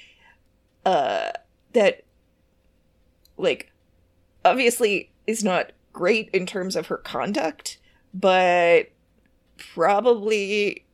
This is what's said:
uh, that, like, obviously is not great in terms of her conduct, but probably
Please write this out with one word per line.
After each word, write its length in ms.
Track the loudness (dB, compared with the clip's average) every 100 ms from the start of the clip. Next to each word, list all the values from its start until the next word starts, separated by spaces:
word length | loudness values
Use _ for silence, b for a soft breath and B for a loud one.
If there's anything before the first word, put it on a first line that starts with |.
| b b b b _ _ _ _
uh, 460 | 0 0 0 -4 -6 -10 _ _ _
that, 300 | 2 2 0 _ _ _ _ _ _ _ _ _ _ _ _ _ -6
like, 340 | -4 -4 -8 _ _ _ _ _ _ _
obviously 640 | 0 2 0 2 0 -2 -6 _
is 180 | -8 -4
not 280 | -2 -2 -4 _ _
great 360 | -4 0 0 -2
in 140 | -4
terms 300 | -4 -8 -6
of 120 | -6 -6
her 100 | -10
conduct, 800 | -8 -6 -4 -4 -4 -6 -14 -18 _ _ _
but 760 | -2 2 4 4 4 4 4 2 _ _ _ _ _ _ -20 -12
probably 1120 | -2 0 2 2 2 0 -2 0 -2 -2 -4 _